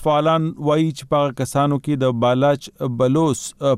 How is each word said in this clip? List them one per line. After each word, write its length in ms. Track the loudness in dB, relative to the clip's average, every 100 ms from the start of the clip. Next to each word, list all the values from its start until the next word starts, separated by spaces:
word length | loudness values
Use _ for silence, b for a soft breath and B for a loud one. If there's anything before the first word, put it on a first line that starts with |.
| 0
فعالان 420 | 2 2 0 -2 -4 -2
وایي 180 | 0 0
چې 240 | -4 -2
په 100 | 0
هغه 160 | 0 -2
کسانو 400 | -4 0 0 0
کې 180 | -2 0 0
د 120 | 2
بالاچ 480 | 2 2 2 0 -4 -8 -6 0
بلوچ، 400 | 2 2 2 -2
آه، 320 | -6 -4 -2